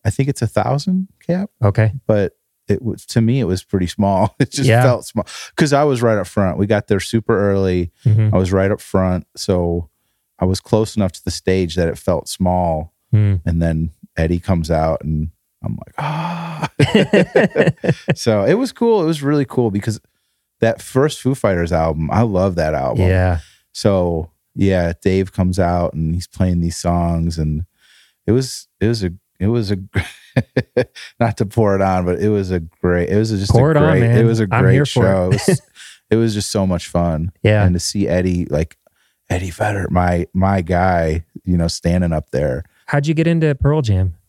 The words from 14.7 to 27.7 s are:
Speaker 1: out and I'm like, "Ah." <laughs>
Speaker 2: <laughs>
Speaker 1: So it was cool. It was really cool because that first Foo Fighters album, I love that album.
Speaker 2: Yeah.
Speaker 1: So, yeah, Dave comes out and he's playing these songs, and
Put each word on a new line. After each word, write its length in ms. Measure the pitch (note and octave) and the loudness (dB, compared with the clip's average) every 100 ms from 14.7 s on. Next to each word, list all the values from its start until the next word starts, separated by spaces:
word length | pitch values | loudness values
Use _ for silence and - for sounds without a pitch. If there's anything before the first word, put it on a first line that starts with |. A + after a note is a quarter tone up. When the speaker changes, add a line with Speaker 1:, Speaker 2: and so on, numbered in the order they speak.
Speaker 1:
out 300 | D#2+ D#2+ D#2+ | 0 0 -2
and 260 | D#2 D#2 D#2 _ _ _ | -4 -4 -6 _ _ _
I'm 120 | - - | -10 -10
like, 160 | - - | -12 -8
"Ah." 680 | D3 D#3 E3 E3+ E3 D#3 D#3+ - | -6 -4 -6 -6 -8 -8 -10 0
<laughs> 0 | |
Speaker 2:
<laughs> 1400 | C#3 G#3+ - G3+ F3+ - G#3+ - F3 - - - - - | 2 2 2 2 2 0 0 0 -2 0 -4 -4 -4 -2
Speaker 1:
So 280 | - G#2+ | 0 2
it 120 | G2+ G3+ | 2 0
was 160 | C4 | -2
cool. 300 | - A#3 G#3+ | -2 0 2
It 40 | D#3+ | 0
was 160 | D#3+ | -2
really 220 | C#3 D3 C3+ | 0 0 0
cool 260 | - A#2 | 0 0
because 300 | G2+ A2 G2+ _ _ _ _ _ _ | -2 -4 -8 _ _ _ _ _ _
that 220 | A2+ - | -2 -2
first 400 | - C3 D3 - | -2 0 0 0
Foo 140 | B2+ C#3 | -4 0
Fighters 360 | G#2+ F2+ E2+ | 0 0 0
album, 380 | E2+ D#2+ D2+ D#2+ | 0 0 -2 -2
I 100 | F#2 | 0
love 320 | A#2 F#2 F#2+ E2+ | 2 2 0 0
that 180 | D#2 | -2
album. 340 | D2+ C2+ A#1 F#2 | -2 -2 0 2
Speaker 2:
Yeah. 320 | F2+ F#2 E2 - _ _ | 2 2 -2 -6 _ _
Speaker 1:
So, 580 | - G#2 G2 F2 E2 D#2 _ _ - | -4 0 2 0 -2 -6 _ _ -2
yeah, 380 | F#2+ F#2 E2+ E2 | 2 2 0 -2
Dave 300 | G2 F#2+ F#2 | 0 0 -2
comes 260 | - F2+ F#2 | -2 0 2
out 340 | F2 F2 F2 | 0 0 -2
and 220 | D#2 D#2+ F2+ | -2 -4 -4
he's 120 | - | -8
playing 340 | - F#2 E2+ | -2 0 0
these 160 | E2+ - | -2 -4
songs, 600 | F2 F2 E2+ E2 E2 D#2+ | -2 0 0 0 -2 -2
and 280 | D#2 D2+ F2+ | -4 -4 -8